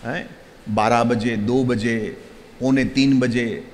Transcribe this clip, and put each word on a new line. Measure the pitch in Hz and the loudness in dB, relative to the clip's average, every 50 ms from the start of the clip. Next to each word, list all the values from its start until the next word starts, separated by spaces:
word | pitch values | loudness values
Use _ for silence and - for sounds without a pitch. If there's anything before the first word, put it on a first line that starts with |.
| - | -8
हैं, | 117 135 175 - - - - - - - - - - | -8 -8 -8 -10 -12 -18 -20 -20 -20 -20 -18 -10 -4
बारह | 104 107 107 110 120 117 117 | 0 0 2 4 4 4 4
बजे, | 117 123 107 107 120 117 | 2 0 0 0 -2 -2
दो | 107 104 110 123 135 131 | -2 -2 0 0 2 2
बजे, | 123 123 107 107 117 113 113 107 98 - - - - - - - - - - | 0 0 0 0 -2 -2 -2 -4 -6 -10 -12 -18 -20 -20 -20 -20 -20 -12 -4
पौने | 123 131 135 135 127 | 0 2 2 2 2
तीन | 110 - 135 135 139 139 127 | 0 2 2 2 4 4 2
बजे | 127 123 113 123 120 113 101 - - - | 2 2 0 -2 -2 -4 -6 -8 -12 -16